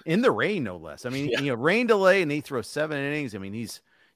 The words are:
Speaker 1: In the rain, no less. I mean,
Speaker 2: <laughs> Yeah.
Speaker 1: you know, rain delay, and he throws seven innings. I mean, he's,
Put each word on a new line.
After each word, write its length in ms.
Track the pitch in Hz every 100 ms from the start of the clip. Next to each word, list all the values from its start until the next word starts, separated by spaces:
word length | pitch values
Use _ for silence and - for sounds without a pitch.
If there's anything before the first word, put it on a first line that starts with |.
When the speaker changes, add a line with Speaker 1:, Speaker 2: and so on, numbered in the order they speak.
| -
Speaker 1:
In 160 | 175
the 80 | 247
rain, 340 | 110 147 208
no 120 | 117 90
less. 280 | 80 71
I 60 | 123
mean, 180 | 135 143
Speaker 2:
<laughs> 40 |
Yeah. 80 | 113
Speaker 1:
you 100 | 139
know, 60 | 117
rain 300 | 139 208 240
delay, 360 | 214 190 196
and 100 | 165
he 80 | 147
throws 280 | - 131 104
seven 280 | 147 151 147
innings. 380 | 139 151 139
I 40 | 98
mean, 140 | 95
he's, 280 | 107 110 - _ _ _